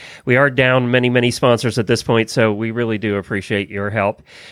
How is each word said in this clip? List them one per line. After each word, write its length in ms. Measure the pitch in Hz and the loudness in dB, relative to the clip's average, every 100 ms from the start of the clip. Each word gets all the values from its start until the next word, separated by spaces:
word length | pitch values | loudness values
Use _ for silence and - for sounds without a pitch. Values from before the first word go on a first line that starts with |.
| - - | -16 -12
we 100 | - 123 | 0 2
are 140 | 143 | 2
down 400 | 127 127 127 123 | 2 2 2 2
many, 200 | 127 123 | 2 2
many 200 | 123 120 | 2 2
sponsors 480 | - 127 117 123 107 | 2 2 2 0 -2
at 80 | 110 | 0
this 160 | 117 | -2
point, 260 | - 117 110 | 2 0 0
so 240 | - 110 | 0 0
we 200 | 104 113 | 0 -4
really 260 | 113 113 107 | -4 -4 -2
do 200 | 107 101 | -2 -4
appreciate 500 | 92 101 - 104 101 | -4 -8 -4 -4 -4
your 200 | 101 101 | -6 -4
help. 340 | 107 101 - _ - - | -2 -2 -4 _ -20 -20